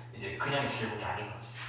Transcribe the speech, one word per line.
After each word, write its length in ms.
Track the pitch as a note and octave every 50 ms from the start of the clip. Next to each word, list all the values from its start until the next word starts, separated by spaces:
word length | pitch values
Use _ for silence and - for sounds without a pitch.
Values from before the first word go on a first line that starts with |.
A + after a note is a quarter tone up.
| - - -
이제 200 | A2 - - -
그냥 300 | - - - C#3 C#3 C3+
질문이 380 | C3 - A#2+ A#2 A2 G#2+ G#2 G#2+
아닌 280 | G#2+ G#2 G#2 G#2 - -
거지. 160 | - - - - - -